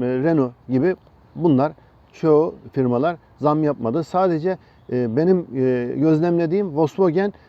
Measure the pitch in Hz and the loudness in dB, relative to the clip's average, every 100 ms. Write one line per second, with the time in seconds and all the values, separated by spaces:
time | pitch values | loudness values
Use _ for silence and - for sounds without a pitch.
0 | 123 127 151 160 127 120 - 127 165 185 | -4 0 0 2 0 -4 -4 0 0 -2
1 | _ _ _ - 165 131 147 160 - _ | _ _ _ -2 2 2 2 -4 -20 _
2 | _ - 160 151 170 - 123 139 127 120 | _ -4 2 4 2 -4 -10 -4 -2 0
3 | 156 170 _ - 147 151 151 139 117 143 | -2 -4 _ -4 -2 0 0 -2 -2 -4
4 | 160 180 190 165 170 185 - _ - 123 | -2 0 0 0 -2 -6 -10 _ -6 -4
5 | 123 113 170 185 165 131 131 123 120 131 | -2 0 2 2 0 -2 0 0 -2 0
6 | 156 156 175 170 165 190 196 143 156 - | 2 2 2 0 0 -2 -2 -2 -2 0
7 | 190 160 202 - | 0 0 -2 -6